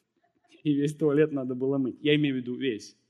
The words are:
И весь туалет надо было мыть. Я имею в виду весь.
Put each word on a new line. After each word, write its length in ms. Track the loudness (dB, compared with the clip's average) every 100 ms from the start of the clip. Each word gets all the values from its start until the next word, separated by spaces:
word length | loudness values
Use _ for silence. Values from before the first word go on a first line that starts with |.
| _ _ _ _ _ -6
И 100 | -2
весь 220 | 0 0 0
туалет 360 | 2 4 2
надо 220 | 0 -4
было 240 | -4 -2 0
мыть. 200 | -2 -2
Я 140 | 2 2
имею 200 | 2 -2
в 20 |
виду 160 | -4 -4
весь. 420 | -4 -4 -8 -20 _